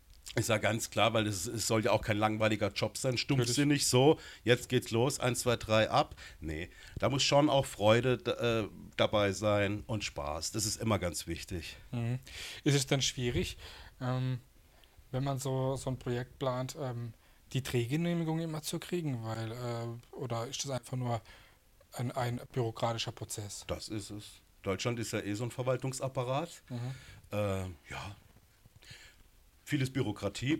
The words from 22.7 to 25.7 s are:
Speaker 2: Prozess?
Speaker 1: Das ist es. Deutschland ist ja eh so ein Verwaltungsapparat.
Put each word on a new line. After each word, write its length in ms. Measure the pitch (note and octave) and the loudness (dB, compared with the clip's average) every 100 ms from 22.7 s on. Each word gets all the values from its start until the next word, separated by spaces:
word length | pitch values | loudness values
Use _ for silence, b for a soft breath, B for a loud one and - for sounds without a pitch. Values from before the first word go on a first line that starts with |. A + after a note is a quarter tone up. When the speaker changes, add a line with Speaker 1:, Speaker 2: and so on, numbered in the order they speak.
| A2+ A#2+ A2+ - | 0 -2 0 -4
Speaker 2:
Prozess? 500 | - - - G2+ - - | -8 -10 -8 -8 -10 -6
Speaker 1:
Das 240 | D2+ - | -8 -6
ist 220 | G#2+ G2 | -8 -8
es. 140 | G#2 - - _ _ | -12 -14 -20 _ _
Deutschland 380 | G2 F#2+ B2 A#2 | -4 -2 -2 -2
ist 120 | G#2+ | -2
ja 100 | A2 | -4
eh 120 | G2 | -2
so 120 | G#2 A#2+ | -2 -4
ein 60 | |
Verwaltungsapparat. 1120 | - B2+ | -4 -2